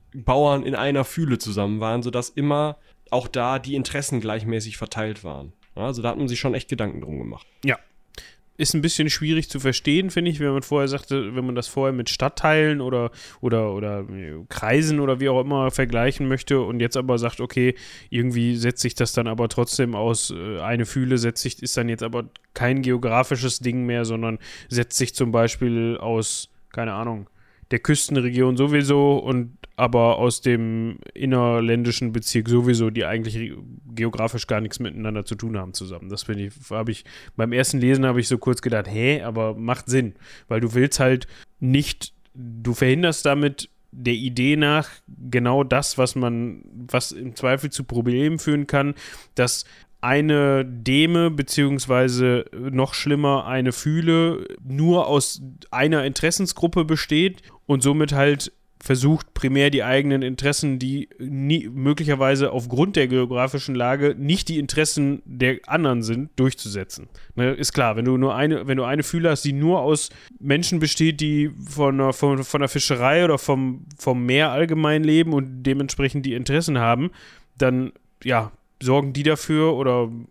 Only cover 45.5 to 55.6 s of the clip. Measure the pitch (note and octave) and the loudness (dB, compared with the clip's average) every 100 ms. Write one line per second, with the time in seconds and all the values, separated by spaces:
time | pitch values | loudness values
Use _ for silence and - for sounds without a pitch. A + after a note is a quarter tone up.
45.5 | C3+ C3 B2+ C3+ - B2+ B2+ A#2+ A#2 A#2 | 2 2 2 0 0 0 0 -2 -2 -6
46.5 | C#2 - A2 B2 B2+ - F2+ B2+ A#2 B2+ | -8 -18 -16 -4 -4 -4 -10 -12 -2 0
47.5 | C3+ C#3+ - C3 A#2+ A#2+ B2 D3+ D#3+ D3+ | 0 -2 -6 -4 0 2 2 2 0 0
48.5 | D3 C#3+ C#3+ C#3+ C#3+ - - - - B2 | 0 2 0 0 -4 -14 -20 -8 0 0
49.5 | - - - _ - B2 C#3 D3+ D3 C#3 | -2 -8 -18 _ -6 0 2 4 4 4
50.5 | C3+ C3 A#2+ A2+ C#3 D#3+ E3+ E3+ D3 C3 | 2 0 -4 2 4 6 4 2 0 -2
51.5 | - C#3 C#3 C3 B2+ B2+ B2 B2+ B2 - | 2 2 2 2 2 4 4 2 2 -2
52.5 | - C3 C3 C3+ - D3 C#3+ C#3+ C3+ G2+ | -10 -4 0 0 -2 0 2 4 2 0
53.5 | C3 B2+ - D3+ D#3+ E3 E3 E3 E3 - | 0 0 -2 -2 0 2 4 2 -2 -8
54.5 | - C3 C#3 E3 F3 - C#3+ - - C3 | -14 -8 2 4 4 4 2 0 -6 -14
55.5 | - | -18